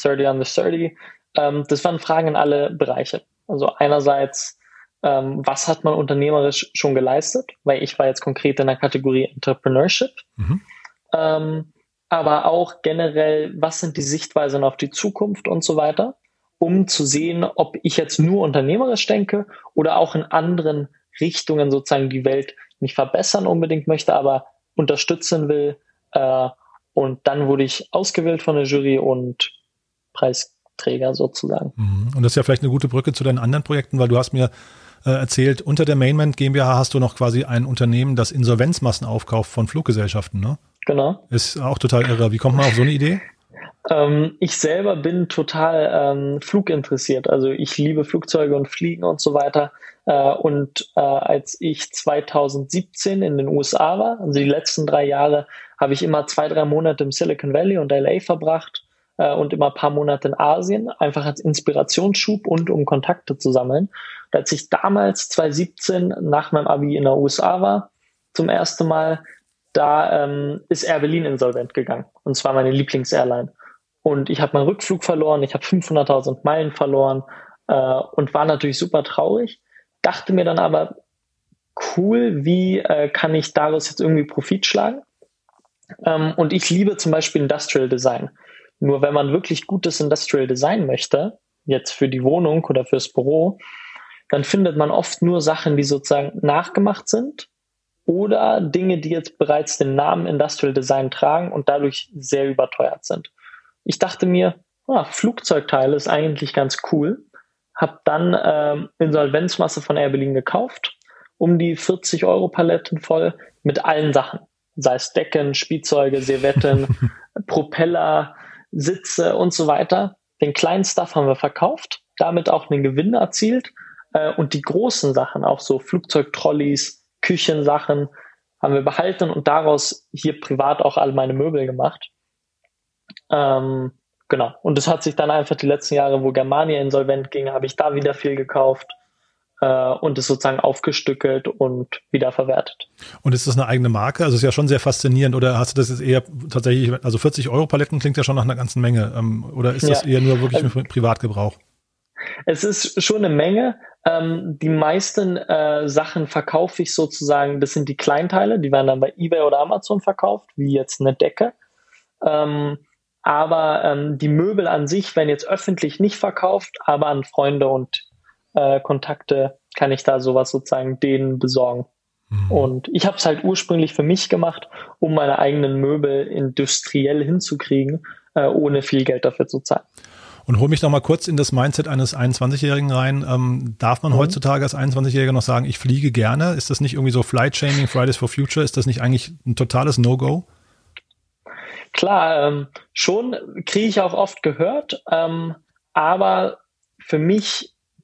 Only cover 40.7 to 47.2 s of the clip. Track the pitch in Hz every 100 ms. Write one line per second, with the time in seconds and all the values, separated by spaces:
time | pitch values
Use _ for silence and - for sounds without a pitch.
40.7 | _ - 143 139 190 - 117 - - 131
41.7 | 139 127 123 123 113 113 110 131 131 139
42.7 | 113 131 147 147 190 - - _ - -
43.7 | - - 156 147 147 160 156 185 - 156
44.7 | 170 202 180 151 175 170 - 147 160 160
45.7 | 160 151 160 143 139 139 143 - 202 190
46.7 | 156 135 135 - 135